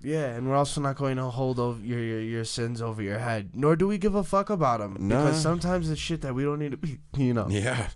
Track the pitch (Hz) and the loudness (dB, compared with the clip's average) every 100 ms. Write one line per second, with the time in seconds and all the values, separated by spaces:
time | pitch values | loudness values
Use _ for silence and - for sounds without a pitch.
0 | 127 156 135 117 131 139 143 151 139 135 | -4 -2 -2 -4 0 2 2 0 -2 0
1 | 135 131 131 120 131 123 120 117 110 120 | -2 -2 -2 -2 0 0 0 -2 -4 -2
2 | 113 113 113 113 113 - 117 117 113 110 | -2 -2 -4 -4 -4 -2 -4 -2 -4 -4
3 | 98 104 120 113 98 117 147 165 190 208 | -2 -2 -2 -2 -4 0 4 4 2 2
4 | 202 202 180 196 202 196 139 117 104 98 | 2 2 2 2 2 2 2 2 -2 -2
5 | 98 120 147 160 156 170 175 185 160 151 | 2 4 4 4 2 0 0 0 0 -2
6 | - 160 143 127 143 147 147 123 165 123 | -2 -4 -2 -2 0 0 -2 -4 -6 -8
7 | - 143 127 120 98 101 113 123 104 | -6 2 4 4 2 2 0 0 -2